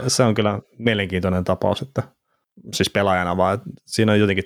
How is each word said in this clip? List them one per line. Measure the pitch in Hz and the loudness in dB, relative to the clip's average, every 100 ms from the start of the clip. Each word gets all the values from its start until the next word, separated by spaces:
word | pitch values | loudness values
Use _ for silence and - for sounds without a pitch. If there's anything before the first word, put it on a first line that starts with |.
| 131 | -2
se | - | 2
on | 120 107 | 2 2
kyllä | 107 101 - - | 0 -2 -8 -4
mielenkiintoinen | 117 104 95 92 92 90 | -2 0 -2 -2 0 -2
tapaus, | 90 92 98 - | -2 -2 0 -2
että | 139 - - _ _ _ _ - - | -4 -8 -8 _ _ _ _ -20 -12
siis | - 92 | -4 -2
pelaajana | 101 98 92 90 92 | 0 0 0 0 0
vaan, | 92 | 0
että | 104 - - - | 0 -6 -18 -8
siinä | - 110 | 0 2
on | 104 | 4
jotenkin | 104 95 | 2 0